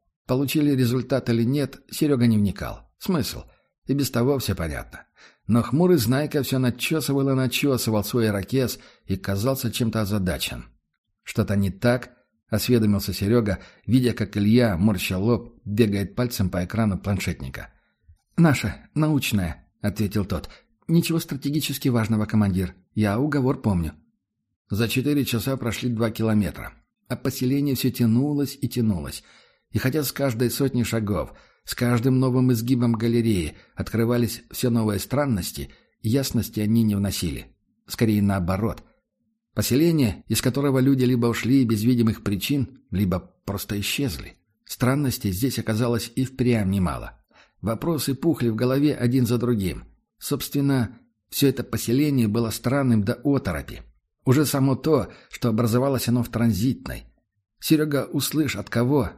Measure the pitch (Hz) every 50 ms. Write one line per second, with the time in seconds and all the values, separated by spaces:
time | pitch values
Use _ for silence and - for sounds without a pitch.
0 | _ _ _ _ _ - 127 131 143 131 - 160 147 147 139 127 127 117 123 127
1 | 117 - 139 127 - - 117 117 117 117 139 147 139 135 - - - _ - -
2 | 160 147 143 120 120 117 113 107 101 98 - - - 60 55 - - - _ _
3 | - - 185 151 104 - - 120 - - _ _ _ _ _ _ _ - 135 143
4 | 139 - - 120 120 135 143 131 - - 95 85 82 80 71 62 - - - -
5 | - _ _ _ - - _ _ _ - 110 117 113 - 127 156 180 180 180 147
6 | 107 107 131 135 147 143 - 147 127 - 135 131 131 123 120 - - - 165 156
7 | - - 139 139 135 139 135 131 131 123 - - - 143 131 117 - 113 110 104
8 | 101 - - 123 113 110 101 101 92 - 127 135 127 110 - - - - - _
9 | _ - 95 92 - - 98 101 110 131 139 135 - 110 104 - 127 113 101 113
10 | 107 92 107 107 92 90 76 67 - - 58 58 57 - _ _ _ _ _ _
11 | _ _ _ _ _ - - 117 104 - 101 101 101 98 90 - - 120 123 127
12 | - - - _ _ _ _ _ _ _ 113 104 - - 123 117 107 104 101 98
13 | - - 92 - 98 101 117 120 107 104 90 - - - - _ _ - 113 131
14 | 123 117 107 - 107 - - 104 101 104 113 123 120 113 95 80 98 113 101 90
15 | - - 95 92 98 117 120 95 - - - _ _ 101 104 104 117 104 101 98
16 | 101 - - - 123 120 - - 98 87 - 90 90 87 - 113 113 104 92 87
17 | - 98 101 92 - 95 85 - 67 67 - - - - _ _ _ _ _ _
18 | _ _ - _ _ _ _ - 165 156 131 - - 101 - - - - _ 147
19 | 156 151 156 135 - - 117 101 90 82 - - - _ _ _ - 104 92 -
20 | 110 95 95 107 95 - 95 80 - - - - _ _ _ _ _ - 165 170
21 | 165 - 165 165 165 - 147 135 - 139 147 156 135 - 139 - - 139 120 120
22 | 110 104 113 107 107 - - 107 104 98 90 95 92 82 - - _ _ _ 107
23 | 107 101 101 117 139 151 147 143 123 127 151 - - 113 95 87 82 76 - -
24 | _ _ _ _ _ _ _ _ _ _ _ _ _ _ 104 98 117 107 - 131
25 | 123 143 147 147 131 - 127 113 - 139 135 123 120 117 - - - 127 117 107
26 | 117 110 104 - 113 110 107 104 98 - - - - - - _ _ _ _ _
27 | _ - 123 - - 139 - - - 127 139 143 143 143 131 - - 127 - -
28 | 123 113 110 120 139 147 147 143 143 131 - - - - - 123 117 110 98 82
29 | 71 64 - - - _ - - _ _ _ _ _ _ - - - 131 131 156
30 | 143 135 - - 139 135 113 113 127 117 - - 143 135 - 123 117 - - 113
31 | 107 101 101 80 67 - - - - _ _ _ _ - - - 123 120 123 123
32 | 113 135 131 127 127 131 123 127 127 127 123 110 117 120 135 120 123 120 117 107
33 | 117 120 117 120 113 113 107 90 80 76 - - - _ _ - 92 - - 110
34 | 117 113 123 120 117 107 - - - - - - - 123 117 117 110 107 104 92
35 | - - - 143 147 135 117 92 - - - - 67 - - - _ _ _ _
36 | - 107 117 139 135 - - 117 101 - - 107 104 104 113 117 113 107 101 101
37 | 101 98 - - 92 80 65 - - - _ _ _ _ _ _ _ - - -
38 | 120 110 107 104 101 101 98 95 87 82 95 92 113 104 - - - _ _ _
39 | _ _ _ _ _ _ _ _ _ _ _ - 107 - 120 139 160 175 165 151
40 | 131 107 87 - - - - - - 131 - 139 143 147 131 131 127 135 139 131
41 | 123 123 131 117 117 117 110 - - 107 135 139 127 110 113 104 107 123 127 117
42 | 113 110 104 - - 101 101 92 - - 143 143 123 - - - _ _ - 92
43 | 104 90 92 90 - - _ _ _ - 98 101 - - 104 101 101 - - -
44 | 143 123 80 - - - - _ _ _ _ _ _ - - - 120 120 135 143
45 | 147 127 - - - 101 90 95 131 131 - 117 110 - 110 107 127 120 120 113
46 | - - - - 131 123 - - 120 120 120 110 101 92 98 101 92 80 67 60
47 | 55 - - - _ _ _ - - _ _ _ - 101 113 110 - 170 165 143
48 | - - 135 135 - 170 151 - 123 117 110 110 123 127 131 143 143 151 - -
49 | 120 120 123 135 123 101 123 117 123 120 123 104 98 87 67 - - - _ _
50 | _ _ _ _ - - 147 - - - - 143 139 139 139 131 117 - - -
51 | _ _ _ _ _ _ - - 139 135 - - - - - 113 - - 117 135
52 | 151 151 139 127 113 107 104 117 117 110 - - - 123 135 143 139 127 117 107
53 | 101 107 120 - - 147 143 131 - 98 80 73 67 - - - - - _ _
54 | _ _ _ _ _ 131 123 151 151 123 - 139 135 135 131 - - 160 156 127
55 | 98 - - - - _ - - - 120 113 113 120 113 110 123 131 139 135 123
56 | - 117 120 123 117 117 - 110 117 117 104 90 110 135 123 - - - 120 -
57 | - - _ _ _ _ _ _ _ _ _ _ - - 160 147 156 151 143 135
58 | 110 - - 143 131 - - 151 156 127 - 101 104 - - 117 120 123 147 143
59 | 110 85 -